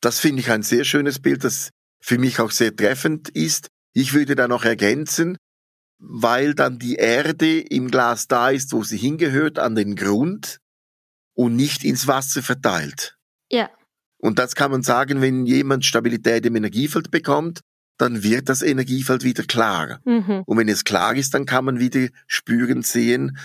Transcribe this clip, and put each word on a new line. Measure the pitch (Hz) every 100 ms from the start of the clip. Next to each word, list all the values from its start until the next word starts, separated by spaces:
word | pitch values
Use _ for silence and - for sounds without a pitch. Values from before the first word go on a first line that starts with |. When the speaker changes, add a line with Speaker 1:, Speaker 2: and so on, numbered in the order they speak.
Speaker 1:
Das | 120 117
finde | 160 135
ich | 117
ein | 110
sehr | 104 120
schönes | - 147 143 135
Bild, | - 139
das | 127 - - _ _ _
für | - 123
mich | 127 117
auch | 113
sehr | - 113
treffend | 104 101 131 160 156 -
ist. | - 160 156 - _ _
Ich | - 131
würde | 139 139
da | 139 123
noch | 123
ergänzen, | 113 113 101 131 151 - 165 175 _ _ _ _ _ _
weil | - 117 117 120 143
dann | 147 131 123
die | 123 123
Erde | 113 117 147 160 160 160
im | - 127 127
Glas | 127 120 117 -
da | 127 123
ist, | 135 135
wo | -
sie | 104 110
hingehört, | 117 156 160 135 156 151
an | -
den | 110 101 101
Grund | 98 104 147 208 - - _ _ _ _ _ _ _
und | - 123 117
nicht | 143 147
ins | 143 131 131
Wasser | 135 135 -
verteilt. | 131 127 117 90 73 - - _ _ _ _
Speaker 2:
Ja. | 247 214 _ _ _ _ _
Speaker 1:
Und | - 110
das | 127
kann | - 143
man | 131
sagen, | 131 123 135 139
wenn | 131 131 123
jemand | 131 139 135
Stabilität | 135 143 120 117 - 117 117
im | 117
Energiefeld | 107 104 143 - 170
bekommt, | - 151 143 165 170 _ _ _ _
dann | 127 117
wird | 101 117 135
das | 135
Energiefeld | 165 135 131 127 131 127
wieder | 127 120
klar. | - 120 113 92 76 60
Speaker 2:
Mhm. | - 233 190 196 185
Speaker 1:
Und | 110
wenn | 110
es | 104
klar | - 98 98
ist, | 123 135
dann | 139 135
kann | 127
man | 131 123
wieder | 123 135 127 - _
spüren, | - - 117 120 127
sehen | 117 120 117 123 135 135